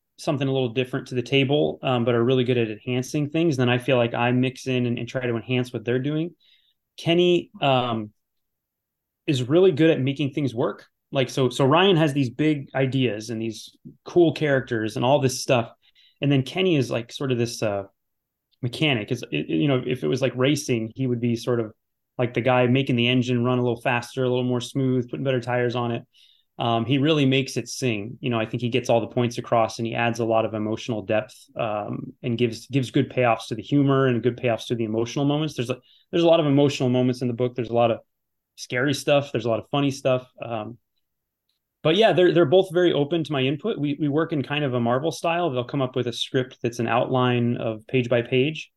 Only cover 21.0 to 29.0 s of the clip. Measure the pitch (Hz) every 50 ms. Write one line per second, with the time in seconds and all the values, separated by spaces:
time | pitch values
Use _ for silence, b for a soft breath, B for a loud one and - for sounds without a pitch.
21 | 131 127 123 117 117 120 117 113 - 135 123 117 113 104 - _ _ _ _ _
22 | _ _ _ - 127 120 123 120 113 127 127 123 127 120 123 135 135 135 131 120
23 | 120 120 127 127 117 123 127 120 120 127 127 123 123 120 117 117 - 139 123 120
24 | 117 - - 131 131 123 123 127 123 123 123 123 120 - - 139 131 131 127 127
25 | 120 123 - 156 135 135 131 123 120 123 123 123 123 123 117 123 120 120 117 120
26 | - b b b b b b b b b _ - 123 117 117 117 117 113 143 139
27 | 131 156 165 151 139 131 131 139 131 135 - 127 117 - - - 135 127 110 104
28 | 101 117 135 - - 131 120 113 110 113 - 123 123 120 117 120 120 - 120 117